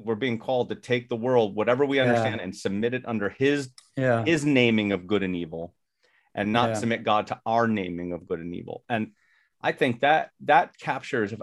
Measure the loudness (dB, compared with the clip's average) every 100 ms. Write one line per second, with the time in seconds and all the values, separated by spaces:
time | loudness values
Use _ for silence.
0 | -6 -4 -2 -4 -2 -2 -2 -6 -2 -4
1 | -2 -4 2 2 2 2 0 2 2 2
2 | 2 2 0 -2 -8 -6 -4 -2 -2 -4
3 | -4 -4 -4 0 0 0 -4 -12 _ -2
4 | 2 2 2 2 4 6 6 4 2 0
5 | 0 0 0 -4 -6 -8 -12 _ _ _
6 | _ _ _ -6 0 2 0 0 -2 -2
7 | 0 0 0 -6 -2 0 2 0 -4 -6
8 | -8 -8 -8 -8 -8 -10 -12 -14 -6 -4
9 | -4 _ _ _ _ _ -6 0 0 2
10 | 2 2 0 _ 2 4 4 -4 -8 -8
11 | -4 -4 -4 -6